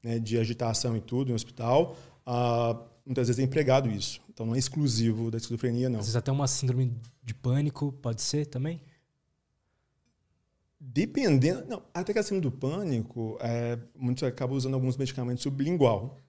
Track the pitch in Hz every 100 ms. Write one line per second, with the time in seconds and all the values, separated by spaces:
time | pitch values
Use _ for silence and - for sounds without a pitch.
0 | 117 117 110 113 110 117 117 113 123 113
1 | - 123 135 117 - - 113 135 175 -
2 | - _ - 120 120 117 117 117 - _
3 | - 127 127 120 131 147 135 131 131 101
4 | - - - - 113 123 127 156 147 113
5 | 117 113 117 113 - 117 127 120 127 113
6 | 104 117 135 135 131 - 127 123 123 120
7 | - _ 120 110 127 131 147 - 147 135
8 | 120 110 - 147 147 123 147 170 - _
9 | _ _ _ _ _ _ _ _ _ _
10 | _ _ _ _ _ _ _ _ 135 120
11 | 208 285 240 139 147 190 - 226 - 170
12 | 185 208 208 196 147 131 131 170 190 120
13 | 110 120 110 - 117 117 120 117 117 -
14 | 123 123 135 123 127 135 131 131 131 131
15 | 131 - 123 123 143 135 139 175 127 104
16 | 120 -